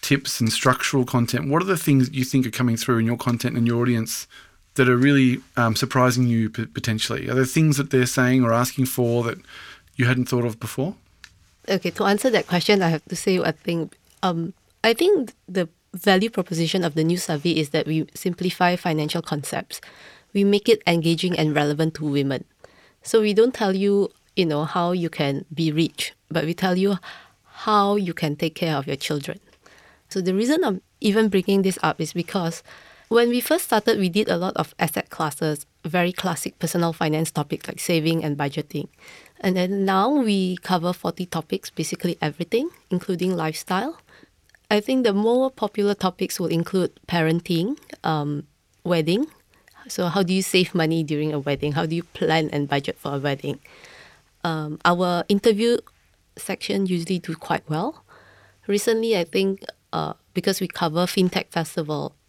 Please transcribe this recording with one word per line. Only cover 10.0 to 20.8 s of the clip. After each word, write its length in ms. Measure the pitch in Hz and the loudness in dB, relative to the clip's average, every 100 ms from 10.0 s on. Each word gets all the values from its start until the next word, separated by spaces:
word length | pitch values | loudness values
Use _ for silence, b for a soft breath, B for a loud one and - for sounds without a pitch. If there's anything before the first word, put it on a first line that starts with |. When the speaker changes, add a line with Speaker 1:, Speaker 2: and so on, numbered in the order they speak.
| 123 | 0
Speaker 1:
hadn't 200 | 127 123 | 2 0
thought 180 | 127 | 0
of 140 | 120 110 | -2 -4
before? 360 | 110 - 143 208 _ _ - _ _ _ - | -10 -6 -6 -6 _ _ -20 _ _ _ -4
Speaker 2:
Okay, 220 | 190 185 | -2 -2
to 140 | - | 0
answer 260 | 196 208 262 | 2 4 4
that 160 | 220 - | 2 2
question, 340 | 180 165 208 | 0 4 4
I 80 | 175 | 4
have 160 | 160 - | 0 -4
to 100 | 170 | -6
say, 220 | - 180 | 0 0
I 120 | 165 | 0
think, 440 | 156 - 170 160 _ _ _ | -4 -4 -4 -4 _ _ _
um, 320 | 190 165 165 - _ _ | -2 -2 -4 -10 _ _
I 120 | 226 | 2
think 380 | 233 349 403 233 - - | 4 4 2 0 -10 -8
the 220 | 185 170 _ _ | -4 -4 _ _
value 380 | 185 - 190 220 | -4 4 4 4
proposition 540 | 220 180 165 165 185 | -2 -4 -2 0 0
of 100 | 170 | 0
the 100 | 151 | 0
new 140 | 160 175 | 0 0
survey 320 | - 156 175 | -2 -2 0
is 200 | 160 147 | 0 0
that 160 | 160 147 | -2 0
we 200 | 160 - | -2 -4
simplify 600 | - 185 175 180 - 180 175 | -6 -6 -2 -4 2 2 2
financial 440 | 180 156 151 170 | -2 -2 -2 -4
concepts. 600 | - 147 135 - - - B B B B B | -4 -6 -6 -8 -8 -14 B B B B B
We 120 | 202 | 0
make 240 | 202 202 208 | 2 2 4
it 120 | 220 | 2